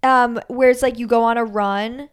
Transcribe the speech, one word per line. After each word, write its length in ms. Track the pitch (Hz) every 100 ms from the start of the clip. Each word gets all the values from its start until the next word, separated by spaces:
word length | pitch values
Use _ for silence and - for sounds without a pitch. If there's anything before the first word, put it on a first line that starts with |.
um, 380 | 262 262 240 233 -
where 220 | 247 262
it's 120 | 247
like 160 | 262 240
you 80 | 233
go 160 | 233
on 120 | 233 233
a 60 |
run 640 | 226 208 202 196 220 247 285